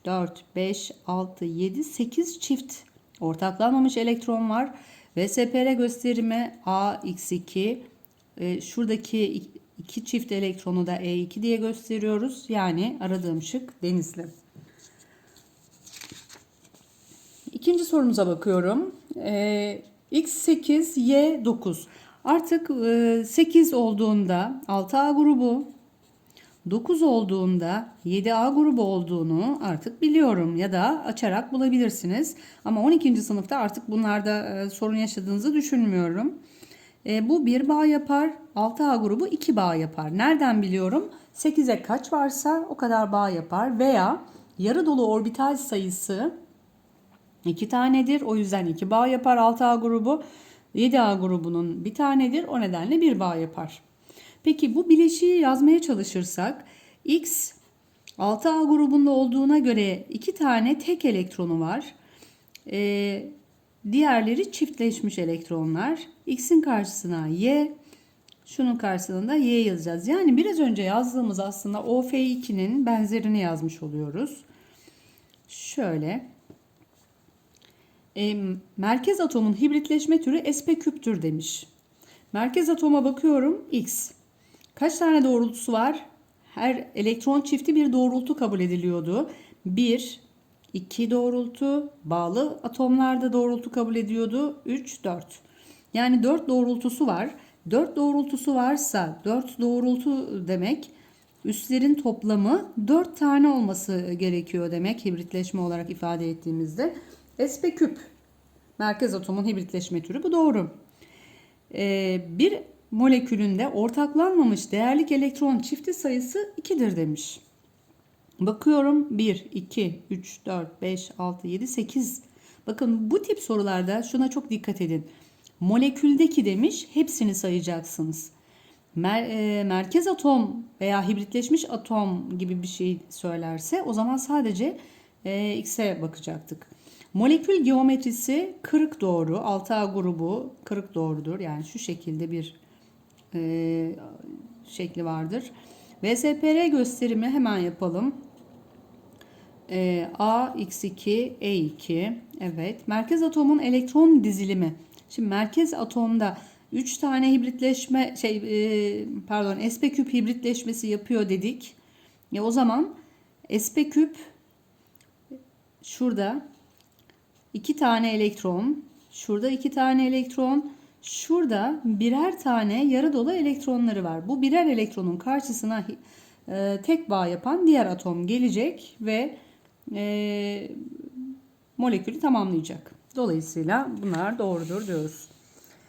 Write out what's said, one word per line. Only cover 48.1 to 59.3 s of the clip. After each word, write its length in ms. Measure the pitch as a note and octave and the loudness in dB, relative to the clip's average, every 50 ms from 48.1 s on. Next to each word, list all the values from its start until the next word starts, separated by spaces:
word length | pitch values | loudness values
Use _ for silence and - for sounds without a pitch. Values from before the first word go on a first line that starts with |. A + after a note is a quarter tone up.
| C#4+ D4 | 2 0
O 140 | C#4 A3 A3 | 0 0 -2
yüzden 300 | G#3+ G#3 F#3+ G3 G3 F3+ | -2 0 0 -2 -2 0
iki 260 | E3+ D#3+ D#3+ G3 F#3 | -2 -2 -4 -2 0
bağ 160 | G#3+ A3+ A#3+ B3+ | 2 2 4 2
yapar 300 | C4 B3 B3+ B3+ B3 A#3+ | 2 2 2 4 4 6
altı 280 | A3+ A3+ A#3 A#3 B3 | 6 4 4 4 4
A 100 | A#3+ A#3+ | 2 2
grubu. 480 | A#3 A3+ A#3 A#3 A3+ G#3+ A#3+ D4 - - - - - - - - - _ _ - | 2 2 0 0 0 2 0 0 0 -2 -8 -18 -20 -20 -20 -20 -20 _ _ -2
Yedi 280 | - A3+ B3+ A#3 C4 | 2 2 4 4 4
A 120 | A#3 G#3 G3+ | 4 4 2
grubunun 720 | F#3+ F3+ F#3 F#3 F3 E3 E3+ E3+ E3+ E3+ E3+ E3+ F3+ F3 | 2 0 0 0 0 -2 -2 -2 -2 -2 -2 -4 -6 -6
bir 80 | G#3 G#3+ | -6 -4
tanedir. 500 | - D4 C#4 C#4 C4+ C4 B3 A#3+ D#4 E4+ | 0 0 2 4 4 4 2 2 -2 -2
O 180 | - - B3 | -2 -2 -2
nedenle 400 | A3 F#3+ F#3 E3+ E3 G#3+ D4+ E4 | -2 -2 -2 -2 -2 0 2 4
bir 180 | E4+ D#4 A#3+ F#3+ | 4 4 4 4
bağ 160 | F#3+ F3+ E3+ | 0 0 0
yapar. 460 | E3 E3 D#3+ D#3+ - E3 D#3 - - _ _ _ _ _ - - - - - - _ - | -2 -4 -4 -6 -8 -10 -10 -12 -16 _ _ _ _ _ -20 -20 -20 -20 -20 -14 _ 0
Peki 320 | D#4+ D4+ D4+ - B3 A3+ | 0 2 2 2 0 2
bu 140 | D4+ F4+ F4 | 2 6 8
bileşiği 500 | D#4+ D#4 E4+ D#4+ E4 - F4 F4 F4+ F4 | 8 8 8 6 4 4 2 4 4 4
yazmaya 420 | D#4 C4 C4 B3+ C#4+ D4 D#4+ E4+ | 4 4 4 6 6 8 6 6
çalışırsak 840 | E4 E4 B3 G3 G3 - - F#3 F3+ F3+ - - F3+ A#3 C#4+ - - - - - - - _ _ - | 4 2 -2 -2 -2 -2 -4 -4 -4 -4 -4 -4 -4 -4 -4 -8 -12 -20 -20 -20 -20 -20 _ _ -2
X 480 | - D4 E4+ - - - - - - - _ _ _ _ _ _ _ _ _ _ - - - | 0 0 0 0 0 -4 -4 -4 -6 -10 _ _ _ _ _ _ _ _ _ _ -16 -8 -4
altı 320 | F#3+ G3+ A3 A3 - E4 | -2 -2 0 0 2 2
A 140 | D#4+ D#4+ D#4 | 2 4 4
grubunda 480 | C#4+ D4+ D4 D4 C4+ C#4 D4 C#4+ C#4+ | 4 6 6 6 6 6 6 6 6
olduğuna 460 | C#4 C4 C4+ B3 | 6 4 4 4